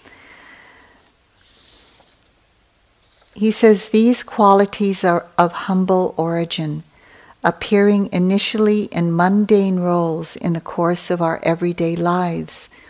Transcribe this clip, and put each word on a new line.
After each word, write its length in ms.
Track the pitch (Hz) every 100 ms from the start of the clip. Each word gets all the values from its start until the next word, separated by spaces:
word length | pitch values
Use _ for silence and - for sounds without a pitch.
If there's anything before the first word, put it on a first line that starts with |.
| - - - - - - - _ _ _ _ _ _ _ _ _ - - - _ _ _ - _ _ _ _ _ _ _ _ _ _
He 180 | - 220
says, 380 | 208 226 202 -
"These 340 | 220 226 247
qualities 800 | - - 202 196 202 - 202 190
are 220 | 185 170 - -
of 140 | 175
humble 600 | - - 185 185 185 185 -
origin, 640 | 165 170 170 - 156 151 - _ _ - - -
appearing 680 | 170 - - 202 202 202 196
initially 680 | 180 180 196 - 220 214 208 -
in 300 | - 170 170
mundane 640 | 180 202 208 208 196 185
roles 560 | 175 175 170 160 160 -
in 160 | 175
the 80 | 165
course 500 | - - 170 175 -
of 120 | 175
our 180 | 165 165
everyday 540 | - 170 175 170 165 170
lives. 720 | 175 180 180 165 160 - - - -